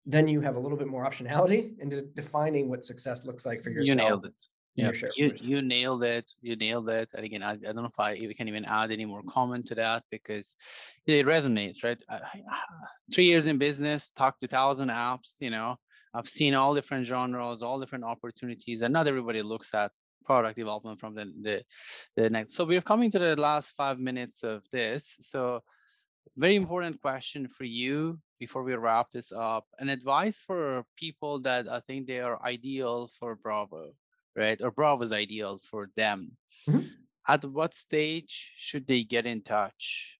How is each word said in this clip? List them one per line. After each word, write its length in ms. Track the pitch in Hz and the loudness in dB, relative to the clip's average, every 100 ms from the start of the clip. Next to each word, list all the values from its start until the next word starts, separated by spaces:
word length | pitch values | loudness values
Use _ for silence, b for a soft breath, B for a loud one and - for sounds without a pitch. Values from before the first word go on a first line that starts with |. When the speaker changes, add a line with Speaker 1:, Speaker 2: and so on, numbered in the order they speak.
| - | 0
Speaker 1:
then 220 | 151 156 | 4 4
you 120 | 151 | 4
have 140 | 147 | 0
a 60 | 123 | -2
little 180 | 135 147 | -2 -2
bit 80 | 139 | -4
more 180 | 131 | -2
optionality 720 | 135 - 123 147 180 214 220 - | -4 -4 -2 4 6 4 0 -6
into 220 | 143 139 | -6 -6
defining 640 | 139 - - 151 156 147 135 | -8 -10 -6 -2 0 2 0
what 160 | 123 | -4
success 400 | - 123 135 120 | -8 -10 -8 -8
looks 200 | 131 120 | -10 -10
like 160 | 127 117 | -6 -6
for 100 | 120 | -6
Speaker 2:
You 80 | 113 | 0
Speaker 1:
yourself 200 | 135 131 | 4 4
Speaker 2:
nailed 280 | 110 104 90 | 4 2 -2
it. 20 | |
Speaker 1:
and 60 | - _ _ _ - | -18 _ _ _ -2
your 80 | |
Speaker 2:
Yeah, 60 | 110 | 0
you, 40 | |
Speaker 1:
shareholders. 480 | - - - 147 - | 0 -4 2 2 2
Speaker 2:
you 200 | 117 139 | 0 0
nailed 420 | 131 123 127 127 | 2 2 2 2
it. 280 | 120 117 117 - | 0 0 -4 -12
You 120 | 120 | -8
nailed 340 | 113 110 117 110 | -4 -2 -2 -2
it. 200 | 113 113 | -2 -2
And 100 | - | -6
again, 180 | 110 104 | -8 -6
I, 100 | 101 | -6
I 200 | 104 107 | -6 -6
don't 100 | 110 | -6
know 20 | 117 | -6
if 120 | - | -2
I 160 | 104 | -2
even 200 | 104 110 110 | -2 -6 -6
can 100 | 113 | -6
even 180 | 107 98 | -6 -2
add 260 | 107 110 | 0 0
any 120 | 110 | -2
more 180 | 107 101 | -6 -8
comment 420 | 98 - 123 123 117 | -4 0 0 -2 -6
to 60 | 113 | -2
that 280 | 113 117 - | 0 -2 -4
because 420 | 110 - 104 101 - B B B B | -12 -8 -8 -8 -16 B B B B
it 220 | - 151 135 | 4 6 6
resonates, 560 | 160 139 110 101 82 | 6 4 2 0 -2
right? 180 | 117 120 - | -4 -4 -6
I, 60 | |
I, 260 | 113 - 202 - - B B B B - | -10 -10 -14 -8 -8 B B B B -2
three 120 | - | 6
years 240 | 180 170 156 | 8 8 6
in 100 | 143 | 4
business, 540 | 143 143 147 147 - | 2 0 0 0 0
talked 280 | - 135 - | 2 0 0
to 40 | 127 | -2
thousand 440 | 131 135 135 135 | 2 2 2 0
apps, 500 | 117 120 127 - - | -2 -2 -4 -8 -10
you 100 | 135 | -6
know, 240 | 113 113 127 _ b b | -4 -4 -6 _ b b
I've 140 | 117 117 | -8 -2
seen 260 | - 147 | 2 4
all 180 | 135 135 | 4 4
different 320 | 143 135 135 | 2 0 -4
genres, 580 | 120 127 127 123 120 117 | -2 -2 -2 -2 -4 -6
all 180 | 120 135 | -6 -6
different 240 | 131 131 | -6 -8
opportunities, 800 | 117 120 123 - 123 117 - 117 | -8 -8 -10 -10 -10 -10 -8 -2
and 100 | 117 | 2
not 160 | 156 151 | 4 4
everybody 340 | 131 117 110 | 2 0 -2
looks 320 | 107 110 - | -4 -6 -4
at 160 | 107 104 - _ _ | -2 -2 -4 _ _
product 320 | - 131 113 110 | 2 4 4 0
development 420 | 110 107 113 104 | -6 -6 -8 -12
from 160 | 110 | -10
the, 160 | 107 104 - | -10 -10 -6
the, 200 | 107 101 - B B B B - | -2 -2 -4 B B B B 2
the 140 | 113 | 4
next. 240 | 113 110 | 2 -2
So 100 | - | -2
we're 160 | 165 180 | 2 2
coming 300 | - 220 240 | 4 4 4
to 80 | 196 | 4
the 180 | 175 151 | 4 4
last 360 | 147 151 143 | 4 4 2
five 260 | - 139 131 | 0 -2 -2
minutes 440 | 127 127 120 - | -4 -6 -8 -6
of 220 | 117 107 - | -6 -6 -6
this. 460 | 131 113 131 - - | -2 0 0 0 -2
So 420 | - 139 123 120 - b b b b _ _ - | -4 -4 -2 -2 -6 b b b b _ _ 2
very 180 | 160 202 | 4 6
important 420 | 180 175 170 151 | 4 -2 -4 -4
question 440 | 143 131 - 147 127 | -4 -4 -6 -8 -8
for 180 | - | -8
you 540 | 127 117 127 143 160 165 - - | -8 -4 -2 0 -2 -4 -12 -16
before 220 | 120 139 | -10 -6
we 120 | 127 | -2
wrap 360 | 123 113 113 120 | 0 4 4 2
this 220 | 123 - | -4 -8
up, 340 | 107 113 113 - - | -4 -4 -4 -6 -8
an 100 | 139 | -4
advice 500 | 135 127 139 202 208 | -4 0 2 2 -2
for 440 | - 185 147 131 120 - | -4 -2 -2 -2 -6 -10
people 440 | 165 151 147 143 | -10 -8 -6 -2
that 260 | 131 123 113 | 0 0 0
I 120 | 120 | -6
think 260 | - 135 127 | -6 -8 -6
they 140 | 127 | -4
are 220 | 123 117 | -4 -4
ideal 680 | 123 123 127 135 127 120 120 - | -4 -6 -6 -4 -2 -2 -6 -10
for 180 | 123 110 | -10 -8
Bravo, 560 | 110 107 104 80 76 71 _ _ _ | -4 -4 -4 -8 -16 -18 _ _ _
right? 240 | - 107 110 | -2 0 0
Or 80 | 123 | -2
Bravo's 420 | 113 151 139 117 | 2 2 4 2
ideal 460 | 107 107 107 104 98 | 0 0 0 -4 -6
for 320 | - 107 101 | -10 -10 -6
them. 380 | - 110 101 87 - _ B B | 0 2 0 -4 -16 _ B B
Speaker 1:
Mm-hmm. 200 | 185 B B B _ - | 2 B B B _ 2
Speaker 2:
At 160 | 147 | 2
what 300 | 143 135 160 | 2 -2 -2
stage 800 | - - 156 151 160 165 - - - | -2 0 0 0 -2 -6 -12 -12 -12
should 300 | - 147 131 | -8 -4 2
they 180 | 127 | 2
get 220 | 110 120 117 | 4 0 0
in 160 | 113 | -4
touch 720 | 101 107 98 - - - - - | -2 0 0 -4 -8 -8 -10 -12